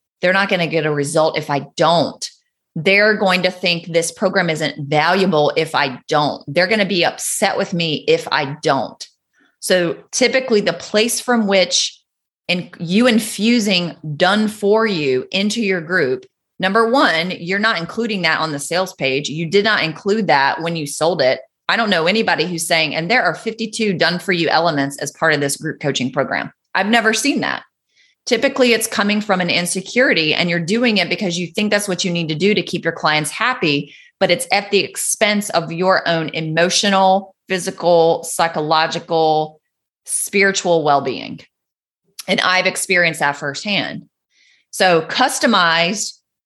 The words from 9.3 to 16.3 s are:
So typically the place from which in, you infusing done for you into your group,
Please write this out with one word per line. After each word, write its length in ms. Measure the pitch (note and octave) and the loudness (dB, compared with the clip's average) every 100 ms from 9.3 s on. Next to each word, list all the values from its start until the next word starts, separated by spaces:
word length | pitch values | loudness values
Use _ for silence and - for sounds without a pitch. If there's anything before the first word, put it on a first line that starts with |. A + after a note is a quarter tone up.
| _ _ _ | _ _ _
So 420 | - F#3 E3+ - - | 0 2 0 -4 -6
typically 520 | - A#3+ C4 B3+ G#3 | 0 2 2 2 2
the 100 | F3+ | 2
place 480 | E3+ - G#3+ A#3 - | -4 -2 0 0 -2
from 260 | - A#3 G3+ | 0 0 4
which 500 | G3 F3+ - - - _ _ _ _ - | 2 2 0 -2 -6 _ _ _ _ -4
in, 220 | F3+ - - | -4 -6 -8
you 260 | E3 G3 B3 | 0 2 4
infusing 880 | A3+ - - A3 A#3+ G#3 F3+ E3+ - D#3 C#3+ | 2 0 -2 2 2 2 0 -2 -6 -8 0
done 320 | F3+ G#3 G#3+ | 2 2 0
for 380 | G#3 G3+ A3 A3 | 0 2 2 2
you 420 | F3 C#3 B2+ C3 | 0 0 0 -2
into 320 | F#3 G#3 A3+ | -2 -2 -2
your 200 | G3+ F#3 | -2 -2
group, 420 | D#3 F#3 C3 B2+ - | -2 0 0 -2 -8